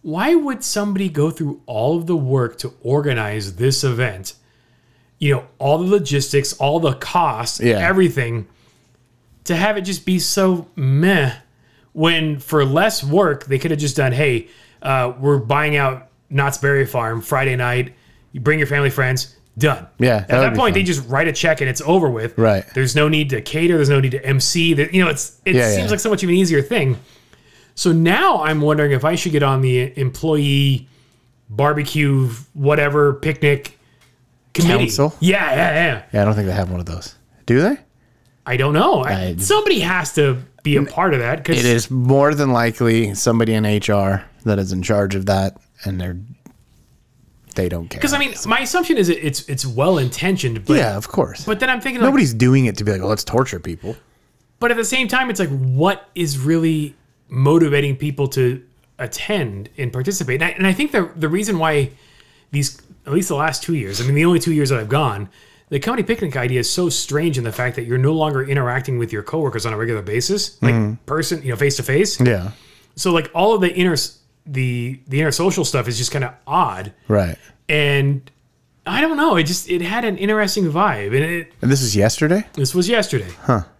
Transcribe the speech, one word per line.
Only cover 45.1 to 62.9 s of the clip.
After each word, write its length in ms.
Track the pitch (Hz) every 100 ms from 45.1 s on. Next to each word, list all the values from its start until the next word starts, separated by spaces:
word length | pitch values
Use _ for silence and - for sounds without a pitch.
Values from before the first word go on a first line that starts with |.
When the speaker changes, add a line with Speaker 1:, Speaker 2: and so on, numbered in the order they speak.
Speaker 2:
of 140 | 98 95
that, 300 | 95 95 - _ _
and 160 | 98 95
they're, 160 | 90 87 110 131 - _ _ _ _ _ _ _ _ _ _
they 140 | - 90
don't 180 | 85 82
care. 140 | -
Speaker 1:
'cause, 120 | 285
I 40 | 277
mean, 140 | 277 - -
my 120 | 240
assumption 360 | 269 359 339 277
is 120 | 175
it, 100 | 170
it's, 260 | 151 131 -
it's 180 | 131
well-intentioned, 1000 | 135 117 156 170 127 - 180 190 131 113
but 100 | - 302
Speaker 2:
Yeah, 200 | 117 101
of 100 | -
course. 380 | - 147 -
Speaker 1:
but 140 | - 220
then 100 | 262
I'm 100 | 247
thinking, 200 | 269 247
like 60 | 240
Speaker 2:
Nobody's 260 | 277 151
doing 320 | 110 123 135
it 120 | 123 98
to 60 |
be 80 | 104
like, 100 | 95
"Oh, 60 | 95
let's 160 | 107
torture 360 | - 123 131 90
people." 360 | 85 82 95 117 _ _ _ _ _ _
Speaker 1:
But 120 | 240
at 60 | 233
the 80 |
same 220 | 220 262 240
time, 220 | 254 247
it's 100 | 196
like, 100 | 175
what 600 | 139 131 131 180 196 -
is 240 | - 165 139
really 560 | 139 165 165 156 147 _ _ _ _
motivating 680 | 127 139 165 160 143 143
people 320 | 131 151 135 135
to 320 | 135 127 131 - _ _ -
attend 720 | 123 - - 208 123 98 104 -
and 160 | 123
participate? 480 | 131 135 196 127 131
And 40 |
I, 100 | 165 -
and 80 |
I 80 | 190
think 180 | 185 294
the, 180 | 226 175
the 140 | 160 151
reason 300 | 175 214 180
why 320 | 160 147 131 - _ _ _ _ _
these, 300 | 143 139 - _